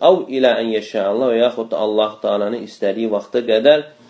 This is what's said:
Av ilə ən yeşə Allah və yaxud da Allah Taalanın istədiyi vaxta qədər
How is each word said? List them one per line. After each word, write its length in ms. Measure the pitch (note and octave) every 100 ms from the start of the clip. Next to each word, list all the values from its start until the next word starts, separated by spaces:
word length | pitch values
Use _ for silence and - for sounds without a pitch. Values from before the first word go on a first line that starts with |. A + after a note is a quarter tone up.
Av 240 | D#3 F#3 -
ilə 280 | C3 B2+ A2
ən 140 | A2+ A2
yeşə 300 | G#2 A2 G2
Allah 240 | G#2+ B2+
və 80 | A2+
yaxud 320 | A#2+ A#2 A2+
da 80 | D#2
Allah 380 | G#2+ G#2+ G#2+ G#2
Taalanın 420 | G#2 G#2 G#2 A#2 G#2
istədiyi 440 | - G2+ G2+ A2+
vaxta 340 | G#2 G2+ B2 A#2
qədər 380 | A2 B2+ D3+ D3 - _